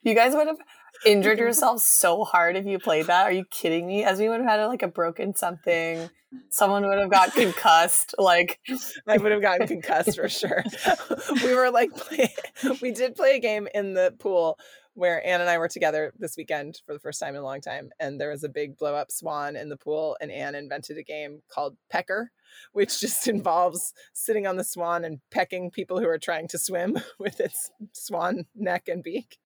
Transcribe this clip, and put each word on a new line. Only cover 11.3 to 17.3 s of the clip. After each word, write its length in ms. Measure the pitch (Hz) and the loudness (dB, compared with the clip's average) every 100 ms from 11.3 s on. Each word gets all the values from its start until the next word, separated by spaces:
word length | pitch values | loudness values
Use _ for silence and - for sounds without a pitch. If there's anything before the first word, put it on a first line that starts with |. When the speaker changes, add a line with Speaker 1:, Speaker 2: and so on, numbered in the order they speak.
| 277 | 0
Speaker 3:
We 100 | 254 | 2
were, 160 | 254 254 | 4 4
like, 260 | 240 247 - | 4 2 -2
play-, 380 | - 311 254 - - - 262 262 | -8 0 0 0 -14 -6 -4 -2
we 100 | 254 | -4
did 220 | 214 254 233 | -2 -4 2
play 200 | 269 277 | 2 2
a 40 | |
game 280 | 220 214 202 208 | -2 -4 -4 -4
in 180 | 196 | -2
the 220 | 185 185 - | 0 0 0
pool 400 | 202 185 160 - - - _ - | -2 0 0 -2 -12 -20 _ -2
where 280 | 180 170 180 | -2 0 0
Anne 140 | 180 | 0
and 80 | 175 | 2
I 100 | 170 | 0
were 80 | 170 | -2
together 420 | - 160 151 151 - | 0 0 0 -4 -8
this 180 | 160 - | -10 -10
weekend 460 | 151 156 147 160 - | -8 -8 -8 -16 -14
for 60 | |
the 60 | 147 | -12
first 200 | - 147 | -10 -8
time 160 | 156 | -10